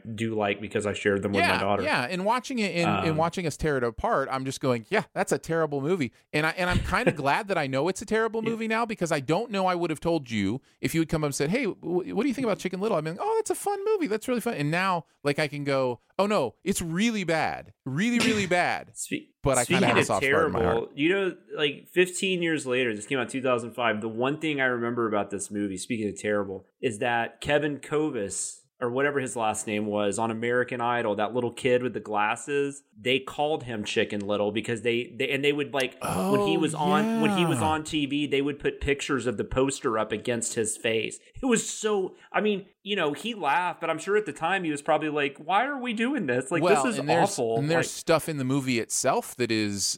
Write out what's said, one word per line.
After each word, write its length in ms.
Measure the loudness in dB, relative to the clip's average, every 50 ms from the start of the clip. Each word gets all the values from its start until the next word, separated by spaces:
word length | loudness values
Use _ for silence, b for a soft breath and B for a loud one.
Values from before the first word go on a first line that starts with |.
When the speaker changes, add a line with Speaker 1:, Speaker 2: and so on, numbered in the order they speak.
| -10 -12 -6
Speaker 1:
do 180 | -4 -4 -2 -2
like 240 | 0 0 0 0 -2
because 260 | -6 -4 -4 -2 -2
I 60 | -2 -2
shared 280 | 0 2 2 2 2
them 100 | 2 0 2
with 80 | 2 4
Speaker 2:
Yeah, 100 | 4 2
Speaker 1:
my 40 | 2
daughter. 220 | 2 2 2 2 2
Speaker 2:
yeah, 240 | 0 0 0 0 -2
and 160 | -4 -2 0
watching 320 | 0 0 0 -2 -4 -4 -2
it 120 | -2 0 0
in, 120 | 0 2 2
and 200 | 2 2 0 0
Speaker 1:
Um, 60 | 2
Speaker 2:
watching 280 | 2 0 0 0 -2 -4
us 80 | -4 -4
tear 200 | -2 -2 0 0
it 60 | 0 0
apart, 440 | -2 -2 -2 -2 0 0 0 0 -2
I'm 140 | -4 -4 -4
just 140 | -6 -6 -2
going, 240 | 0 0 0 0 -2 -2
"Yeah, 140 | -2 -2 -2 -2 -4
that's 180 | -4 -2 0
a 60 | 0
terrible 440 | -2 -2 -2 0 0 0 0 -2 -2
movie." 300 | 0 0 0 0 -2 -4 b b b b -2
And 120 | 0 0
I, 40 | 0
and 180 | 0 0 0 0
I'm 100 | 0 0
kinda 320 | 0 0 0 2 2 2
Speaker 1:
<laughs> 120 | 0 2 2
Speaker 2:
glad 240 | 2 2 2 0
that 100 | 0 -2
I 100 | -2 0
know 200 | 0 0 0 0
it's 140 | 0 -2 -4
a 40 | -4
terrible 380 | -2 0 0 0 0 -2 -2 -2
Speaker 1:
Yeah. 60 | -2
Speaker 2:
movie 160 | -2 -2 -2
now 180 | -2 0 0 0
because 260 | -2 -2 -2 -2 0
I 80 | 0 0
don't 280 | 2 2 0 0 0 -2
know 160 | -2 0 2
I 100 | 2 2
would 140 | 2 0 -2
have 100 | -2 -2
told 300 | 0 0 0 0 0 -2
you 320 | 0 0 2 0 0 -2 b b b b
if 120 | -4 0 0
you 80 | 0
had 80 | 0 0
come 140 | 0 0 0
up 40 | -2
and 60 | 0
said, 140 | 0 0 0
"Hey, 140 | 0 0 0
w-, 480 | -2 -4 -6 -6 -2 -2 -2 -2 -2 -2
what 60 | 0 0
do 40 |
you 60 | 0 0
think 120 | 0 0
about 140 | -2 -2 -2
Chicken 200 | -2 -4 -4 -2
Little?" 180 | -2 0 0
I'm 80 | 0 -2
like, 120 | -2 -4 -4
"Oh, 140 | -2 0 0
that's 120 | 0 0 0
a 60 | -4
fun 280 | -2 -2 -4 -4 -2 0
movie. 220 | 0 0 0 0
That's 200 | 0 -2 -2 -2
really 140 | -2 -2 -2
fun." 120 | -2 -2 -4
And 140 | -2 -2 0
now, 360 | 0 0 2 0 0 -2 -4 _ _ _ -2
like, 160 | -2 0 0
I 80 | -2
can 160 | -2 -4 -4 -2
go, 380 | 0 0 2 2 0 -2 -4 _ _ _ 0
"Oh 60 | 2
no, 280 | 2 2 2 2 0 -4 _ -4
it's 180 | -2 -2 -2
really 420 | -2 -2 0 2 2 2 2 0 0
bad, 500 | 0 0 2 0 0 -2 -6 -10 -14 -20 _ _
really, 340 | -4 -2 0 2 2 2 2
really 260 | 2 2 2 2 2
Speaker 1:
<laughs> 120 | 2 2 2
Speaker 2:
bad." 300 | 4 2 0 -2 -4 -8 -12
Speaker 1:
Spe- 360 | -12 -8 -6 -6 -8 -8 -12 _ _
Speaker 2:
But 160 | 0 2 2
I 80 | 4 2
kinda 0 |
Speaker 1:
speaking 220 | 2 4 4 4
Speaker 2:
have 100 | 4 4
a 20 | 4
Speaker 1:
of 40 | 2
Speaker 2:
soft 200 | 2 2 2 2
spot 200 | 2 4 4 2
in 60 | 2
my 100 | 2 2 2
heart. 120 | 2 2
Speaker 1:
terrible, 140 | 0 -2 -4 -4
you 140 | 0 0 2
know, 260 | 2 2 0 -2 -4 -8 -12 -12 -4
like, 300 | -2 -2 -2 -2 -6 -12 0 2
fifteen 480 | 2 2 2 2 -2 -2 0 0 0
years 240 | 0 0 0 -2 0
later, 260 | 0 0 2 2 0 -2
this 100 | -4 -4
came 100 | -2 -2 -2
out 100 | -2 -2
two 120 | -4 -2
thousand 320 | 0 2 2 0 0 -4 -4
five. 280 | 0 0 2 2 0
The 80 | -2 -4
one 300 | -2 0 0 0 0 -2
thing 200 | -2 -2 0 0
I 40 | 2
remember 420 | 2 2 0 -2 -2 0 0 0
about 220 | 2 2 0 0 -2
this 180 | -4 -6 -6 -6
movie, 280 | -4 -4 -2 -2 -4
speaking 300 | -6 -6 -6 -4 -4 -2 -4
of 100 | -4 -4
terrible, 460 | -2 -2 0 0 -2 -4 -8 -10 -12 _ _ _
is 180 | -4 -4 -4 -2
that 420 | -2 0 0 0 -2 -4 -6 -8
Kevin 380 | -2 0 2 2 2 0 -4 -6
Covis, 800 | -6 -2 -2 0 0 0 -2 -2 -4 -4 -4 -6 -8 -8 -10 -14 _ _ _ _
or 80 | -4 -2
whatever 280 | 0 2 2 2 2 0
his 140 | -2 -2 -2
last 280 | 0 0 0 0 -2 -2
name 200 | -2 -2 -2 0
was, 340 | 0 0 2 2 2 0 0
on 100 | -2 -2
American 520 | -2 -2 -2 0 2 2 2 0 -2 -2
Idol, 340 | 0 0 0 2 0 0 0
that 180 | 0 0 0 0
little 180 | 0 -2 -2
kid 300 | -2 -2 2 2 4 4 2
with 100 | 0 -4
the 80 | -6
glasses, 800 | -6 -2 0 2 2 2 0 -2 -4 -4 -2 -2 -2 -2 -4 -10 -16 _ _ -6
they 180 | 0 0 0
called 460 | 0 0 -4 -4 -2 -2 0 -2 -2 -4
him 200 | -6 -6 -6 -6
Chicken 420 | -2 0 0 0 2 -2 -4 -2
Little 240 | -2 0 0 0 0
because 300 | 0 -2 -2 -2 -4 -2
they, 320 | 0 0 0 0 -2 -4 -4
they, 120 | -4 -2 -2
and 140 | 0 2 2
they 100 | 2 2
would, 200 | 2 -2 -2 -2
like, 200 | -2 -2 -2 -4 -8
when 400 | -6 -4 -2 0 2 2 2 2 4
he 100 | 2 2
Speaker 2:
Oh, 20 | 2
Speaker 1:
was 160 | 2 0 0
on, 460 | 0 2 2 4 4 2 2 2 2
when 160 | 2 2 4
he 80 | 4 2
was 140 | 2 2 2
Speaker 2:
yeah. 60 | 2
Speaker 1:
on 160 | 0 0 0 -2
T 200 | -2 -2 -2 0
V, 220 | 0 0 -2 0
they 140 | 0 0 0
would 180 | 0 0 -2 -2
put 220 | -2 -4 -4 -2
pictures 440 | 0 0 0 0 0 0 0 0 0
of 120 | 0 -2
the 60 | -2 -4
poster 520 | 0 2 2 2 2 0 0 -2 0 0
up 140 | 0 0 0
against 440 | -2 -2 -2 -2 -2 -2 -2 -2 -2
his 200 | -2 -2 -2 -4
face. 420 | -2 0 0 0 0 0 -4 -6 -12 b b b -4
It 40 | 0
was 220 | 2 2 2 2
so, 480 | -2 -6 -4 -2 0 0 0 -2 -4 B B B B
I 100 | -2 0
mean, 240 | 2 2 0 -2 -4 -10 _ _ -8
you 120 | -4 -2
know, 160 | 0 0 0 -2
he 200 | -2 -6 -6 -6
laughed, 460 | -2 0 0 2 2 0 -2 -4 -4
but 100 | -2 -2
I'm 80 | -2
sure 200 | -2 0 0 2
at 80 | 2 2
the 80 | 0 -4
time 320 | -4 -2 0 0 0 0
he 40 | -2
was 100 | -2 -2
probably 280 | 2 2 2 2 2 0
like, 280 | 0 0 0 0 -2
"Why 280 | -6 -2 0 2 2 2
are 120 | 2 -2 -4
we 140 | -4 -4 -2
doing 320 | 0 0 0 0 0 0
this? 240 | 0 0 0 0 0
Like, 100 | 0 2
Speaker 2:
Well, 220 | 4 4 4 4 4
Speaker 1:
this 100 | 2 0
is 60 | 0
Speaker 2:
and 80 | 0 2
there's, 200 | 4 4 4 2
Speaker 1:
awful." 280 | 2 0 0 0 2
Speaker 2:
and 140 | 2 2 2
there's 140 | 2 2 2
Speaker 1:
Like 40 | 0 -4
Speaker 2:
stuff 320 | -4 2 4 4 4 2 0
in 80 | -2
the 60 | -2 0
movie 360 | 0 0 2 2 2 2 2
itself 560 | 0 0 -2 0 2 2 2 2 0 -4 -2
that 140 | -2 0 2
is, 460 | 2 2 2 2 0 0 -2 -2 -2